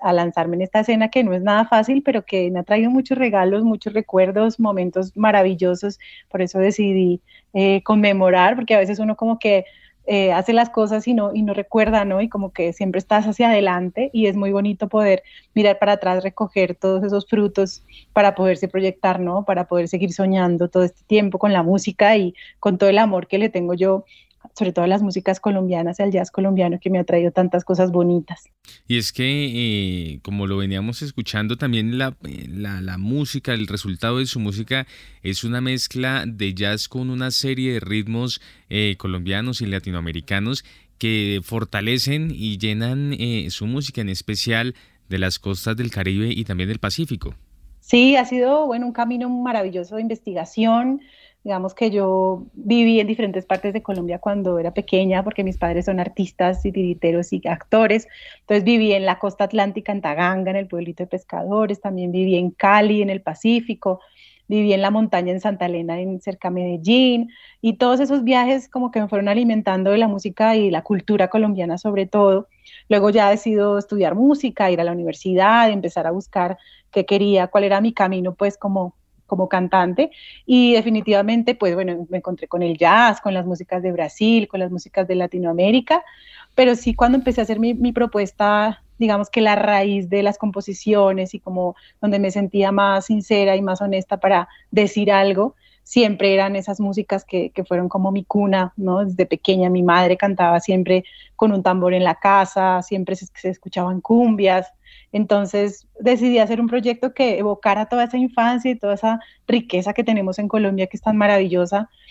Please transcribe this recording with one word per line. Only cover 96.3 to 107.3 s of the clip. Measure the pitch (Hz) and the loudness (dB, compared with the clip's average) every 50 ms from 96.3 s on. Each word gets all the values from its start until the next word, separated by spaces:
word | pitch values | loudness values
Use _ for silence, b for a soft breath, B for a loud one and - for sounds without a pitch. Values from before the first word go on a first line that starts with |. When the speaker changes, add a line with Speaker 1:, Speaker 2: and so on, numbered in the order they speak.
| 196 | 4
Speaker 1:
eran | 190 196 196 202 | 4 2 0 -2
esas | 196 190 208 196 190 | -4 -4 -6 -4 -4
músicas | 208 196 190 214 196 - 196 196 - | -4 -2 -2 -4 -4 -2 -4 -6 -4
que, | _ - 180 - 170 | _ -4 -4 -4 -2
que | - - 185 | -6 -8 -4
fueron | - 185 175 180 180 | -2 -2 -2 -2 -2
como | - 190 185 190 190 | -2 -2 -2 0 -2
mi | 202 185 | -4 -4
cuna, | - - 208 202 196 196 190 185 180 - | -2 0 0 2 2 2 0 0 -2 -4
¿no? | - 190 185 180 190 208 | -4 -2 -2 0 0 -2
Desde | 190 180 185 185 | -2 0 -2 0
pequeña | - 170 - - - 190 185 185 180 | -2 -2 -2 0 0 2 2 2 2
mi | 180 180 180 | 2 2 4
madre | 175 170 180 180 175 185 | 4 4 4 4 4 2
cantaba | 185 202 202 190 180 180 170 170 170 | 2 0 0 2 2 2 4 2 2
siempre | - - 190 185 180 175 185 185 185 B B B B B B | 2 0 0 0 2 2 0 0 0 B B B B B B
con | - 220 214 | 0 2 2
un | 202 196 | 2 2
tambor | 185 185 185 185 180 180 185 | 2 2 2 2 2 2 2
en | 185 180 | 2 2
la | 175 165 | 2 0
casa, | - - 196 196 196 190 185 - 196 190 190 185 180 180 | 2 2 4 6 6 4 2 0 0 2 2 2 0 -2
siempre | - 208 190 180 - 190 | -4 -6 -4 -4 -4 -6
se, | - 185 - _ | -8 -10 -18 _
se | - - - | -8 -6 -6
escuchaban | 175 - _ 185 - 185 175 180 185 180 | -6 -6 _ -8 -6 -4 -2 -2 -4 -4
cumbias. | - - 226 233 247 233 220 202 196 190 185 185 185 - _ b b b b b b b | 0 2 4 4 6 4 2 4 4 2 2 2 0 -4 _ b b b b b b b
Entonces | - 208 208 - 208 202 202 185 - 202 202 208 202 - _ _ _ - | -4 -4 0 2 0 0 0 -2 0 0 0 0 -4 -8 _ _ _ -2
decidí | 208 233 254 214 240 254 240 226 | 2 2 2 4 2 2 4 4
hacer | 214 202 226 226 | 2 2 2 -2
un | 233 | -2
proyecto | 226 233 254 214 247 240 240 254 262 - | 0 -2 -2 -2 -2 -2 -2 -4 -6 -2
que | - 269 240 | 0 0 0